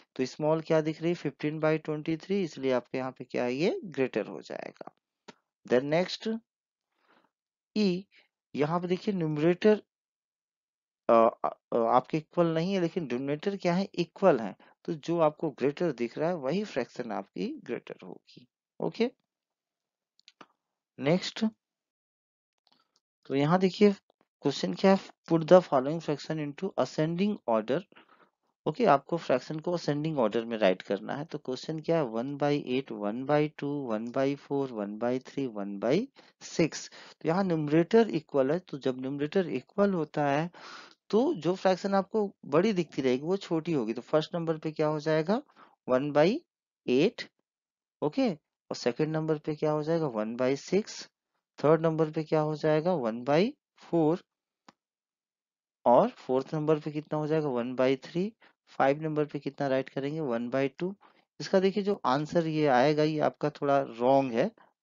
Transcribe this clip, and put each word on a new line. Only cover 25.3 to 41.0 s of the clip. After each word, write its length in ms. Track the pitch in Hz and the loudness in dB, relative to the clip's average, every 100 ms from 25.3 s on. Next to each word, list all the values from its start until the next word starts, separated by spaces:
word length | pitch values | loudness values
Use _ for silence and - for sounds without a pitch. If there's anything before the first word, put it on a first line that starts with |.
Put 120 | 165 | 2
the 160 | 156 180 | 8 8
following 400 | - 139 131 165 156 | 8 0 0 -4 -4
fraction 300 | 147 - 160 147 | -6 -6 -6 -6
into 240 | 143 190 - | -6 -6 -2
ascending 580 | 131 - 156 170 208 208 - | -2 0 -2 0 -2 -2 0
order। 300 | 110 110 143 - - _ _ _ _ _ _ - | 0 0 -4 -6 -20 _ _ _ _ _ _ -6
ओके, 180 | 156 | 2
आपको 320 | 220 139 - 170 | 4 4 2 -6
फ्रैक्शन 440 | - 131 - 156 | 0 -2 -2 -8
को 120 | 175 | -4
असेंडिंग 460 | 170 - 147 160 147 | -4 -2 -2 -2 0
ऑर्डर 260 | 107 113 | 0 0
में 140 | 117 113 | -4 0
राइट 240 | 101 92 | 2 2
करना 320 | - 98 107 | -4 -6 -6
है। 100 | 117 | -10
तो 140 | 160 147 | -10 -10
क्वेश्चन 420 | - 127 - 160 | -8 -8 -8 -6
क्या 160 | 151 165 | -2 -2
है? 80 | |
वन 320 | 131 110 135 143 | -2 -4 -6 -2
बाई 280 | 147 147 - | 0 0 -2
एट, 260 | 127 135 | -4 -4
वन 320 | 110 101 117 | -6 -6 -4
बाई 240 | 135 147 151 | 0 0 0
टू, 200 | - 143 | -4 -6
वन 420 | 143 131 107 120 | -4 -4 -4 -4
बाई 240 | 131 139 | -2 -2
फ़ोर, 380 | 143 - 139 135 | -2 -4 -4 -4
वन 260 | 113 101 107 | -6 -6 -4
बाई 200 | 120 127 | -2 -4
थ्री, 280 | - - 135 | -6 -8 -6
वन 320 | 107 101 98 | -6 -8 -4
बाई 300 | 110 170 269 _ - _ | 0 0 -2 _ -20 _
सिक्स। 500 | - - 165 - - - - - | -6 -2 -2 -2 -16 -20 -20 -8
तो 80 | 151 | -2
यहाँ 160 | 175 | 0
न्यूमरेटर 640 | 196 160 147 160 170 226 214 | 0 0 2 2 4 4 4
इक्वल 420 | 165 - 143 131 | 0 -2 0 2
है, 60 | 170 | 0
तो 200 | - 143 | -4 -6
जब 220 | 131 127 | -4 -4
न्यूमरेटर 480 | 131 143 147 196 170 | -6 -4 -2 0 0
इक्वल 460 | 127 - - 202 | -4 -4 0 0
होता 320 | 185 151 - 143 | 0 -2 0 0
है, 240 | 139 175 - - - - _ | 0 -2 -8 -20 -20 -20 _